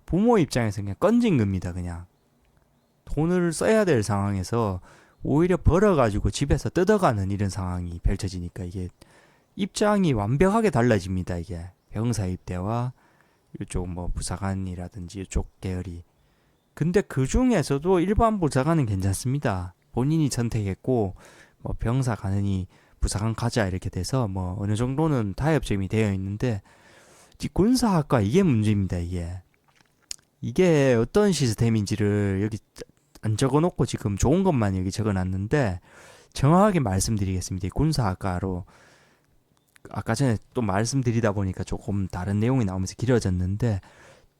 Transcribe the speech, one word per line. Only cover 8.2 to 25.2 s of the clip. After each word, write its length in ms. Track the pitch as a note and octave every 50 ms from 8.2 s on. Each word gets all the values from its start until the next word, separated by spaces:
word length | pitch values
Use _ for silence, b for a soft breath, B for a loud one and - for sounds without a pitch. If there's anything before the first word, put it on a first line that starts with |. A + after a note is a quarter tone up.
| G#2 F2+ F#2+ F2+ F2 E2+ - - F2+
이게 240 | F2 F#2 F#2+ F2+ F2 - - b b b b b b b b b b b
입장이 560 | G#3+ G3+ - - - G#3+ G#3 G#3 G3 F#3 D#3
완벽하게 560 | B2+ G#2 G2+ G#2+ C3+ C#3+ F#3 F#3+ G#3 A#3 A3 F#3+
달라집니다. 720 | B2+ A#2+ A#2 B2 A2 G2 F2+ F#2 F#2+ F#2 F2 - F2+ E2+
이게 320 | E2 - F2 E2 F2 F2 - _ _ -
병사 380 | - G#2 A2+ B2 A2 A2 F#2+
입대와 680 | F#2 F#2 - - - F#2 F2+ F#2 G#2 A#2 A#2+ B2 B2 - b b b b b b b b b b b - -
이쪽 300 | G2 - - F#2+ F2+ F2+
뭐 200 | E2+ F2+ F2+ F2
부사관이라든지 1120 | - - - - F2+ F2 G2 G2 F#2+ F#2+ F#2+ F#2 F2 F2+ F2 F2 - G2 F2 E2 - G2
이쪽 380 | F#2 - - G2 F#2 - _ _
계열이. 420 | - F#2+ F#2 F2+ F2 F2+ E2+ E2+ - _ _ _ _ _ _ _ _ _ _ _ _ _ - -
근데 220 | D3 F3 F3+ G3+
그 260 | - - - C3+ C3
중에서도 720 | - - A#3+ C4 B3+ A3+ E3+ C3 - C#3 C#3 D#3+ F#3 F#3+ F3
일반 400 | D#3+ F#3+ G#3+ A3+ A#3 A3 A3 G3
보좌관은 480 | E3 C3+ - C3 C3 D#3+ E3+ D#3 C3
괜찮습니다. 880 | G#2 G2+ F#2+ F#2 G2 F#2+ - - B2 C3+ D3 C#3+ A#2+ F#2+ F2+ F2 F#2 - _ _ _
본인이 400 | - A2+ B2+ D3 D#3+ E3 D3+ B2+
선택했고, 840 | - B2 A#2 A2 - A2 G2+ G2 F2+ - - C3 B2+ A#2 G2+ F#2+ - B B B B B B B B B
뭐, 160 | - - G2
병사 380 | - A#2 A2+ B2 C3+ B2 B2+ G#2
가느니 540 | - - F#2+ G2 G2+ G2+ G2+ F#2+ F#2 F2+ - b b b b b b
부사관 340 | A#2 G#2+ - F#2+ G#2+ A2+ G#2+
가자 320 | - A#2 A#2+ - B2 G2+
이렇게 240 | F#2 F#2 F2+ - G2
돼서 380 | - F#2 F2 - C3+ C3 A#2 G2
뭐, 280 | F#2+ F#2+ F#2 F2+ F2+ G2+
어느 160 | G2+ G2+ G#2+
정도는 580 | G#2 B2 B2+ C3+ D3 E3 D#3+ C#3+ B2